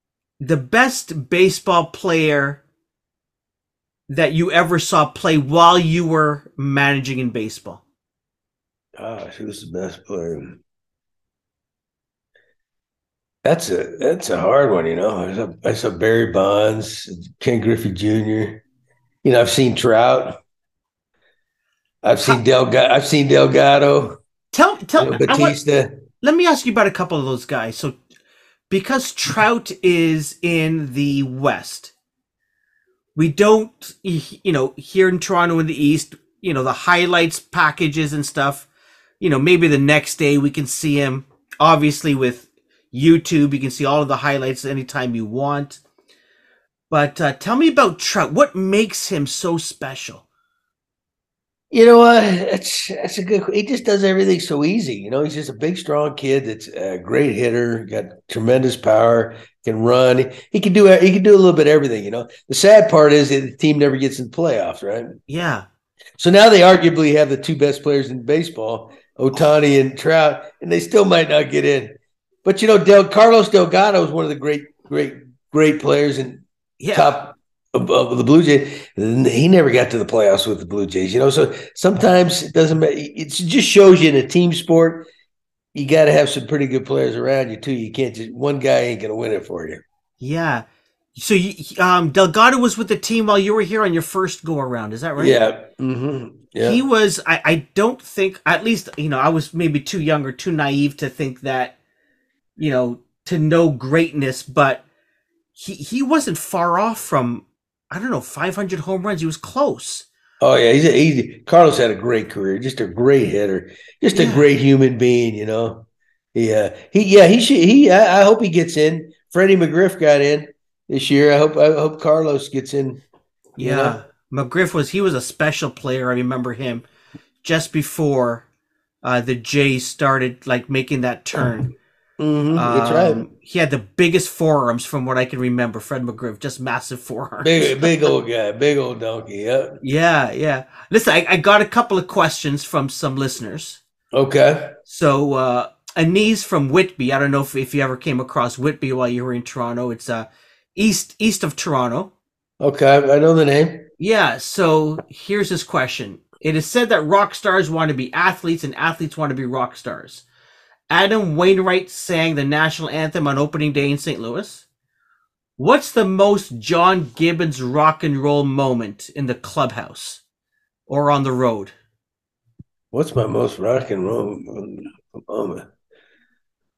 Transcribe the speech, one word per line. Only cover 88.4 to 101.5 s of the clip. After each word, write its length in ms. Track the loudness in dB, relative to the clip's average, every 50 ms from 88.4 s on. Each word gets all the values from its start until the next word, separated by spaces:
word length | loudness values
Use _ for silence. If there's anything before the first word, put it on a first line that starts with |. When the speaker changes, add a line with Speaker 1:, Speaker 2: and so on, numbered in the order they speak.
| -4 -4 -4 -2
Speaker 2:
guy 200 | 0 0 0 0
ain't 200 | 0 -2 -4 -6
gonna 140 | -8 -8 -8
win 160 | -6 -6 -6
it 160 | -6 -6 -8
for 200 | -10 -12 -12 -12
you. 120 | -12 -14 -16 _ _ _ _ _ _ _ -14
Speaker 1:
Yeah. 460 | -10 -8 -6 -4 -4 -4 -4 -6 -8 _ _ _ _ _ _ _ _ _ _
So 180 | -10 -4 0 0
you, 220 | 0 0 -2 -8 -12 -16 -12 -4 -2
um, 300 | 2 2 2 2 0 0
Delgado 480 | 2 2 2 2 4 4 4 4 4 2
was 180 | 0 0 -2
with 120 | -2 -4 -4
the 80 | -4
team 280 | -4 -4 -4 -2 -2 0
while 140 | 2 2 2
you 160 | 2 0 0
were 60 | -2 -2
here 200 | -2 -2 -2 -2
on 100 | -2 -2
your 100 | -4 -4
first 400 | -4 -6 -4 -4 -6 -6 -10 -8
go 160 | -8 -6 -6
around. 340 | -6 -6 -6 -8 -8 -10 -10
Is 80 | -10
that 140 | -8 -8 -6
right? 100 | 0 2
Speaker 2:
Yeah. 380 | 2 4 4 2 0 -2 -6 -16 -20 _ -8
Mm-hmm. 560 | -6 -6 -6 -4 -6 -8 -8 -8 -12 -14 -20 _ _ _ -6
Yeah. 160 | -4 -2 0
Speaker 1:
He 140 | 0 0 0
was, 380 | 0 2 2 2 0 -2 -4 -4
I, 160 | -4 -4 -2 0
I 120 | -2 -2 -2 -4 _ -4
don't 260 | -2 -2 -2 -2 -6
think, 400 | -12 -12 -6 -4 -4 -4 -4 -6 -4
at 180 | -2 -2 -2 0
least, 260 | -2 -4 -4 -6 -12 -10
you 120 | -8 -6 -4
know, 100 | -2 0
I 100 | 0 0
was 220 | 0 -2 -4 -6
maybe 280 | -6 -4 -2 -2 -2 -4
too 220 | -6 -6 -8 -4
young 240 | -2 -2 -2 -2 -4
or 60 | -6
too 200 | -10 -10 -8 -6
naive 460 | -4 -2 -2 -2 -2 0 -2 -2 -4
to 120 | -6 -10 -10
think 320 | -8 -8 -8 -8 -8 -10
that, 380 | -8 -6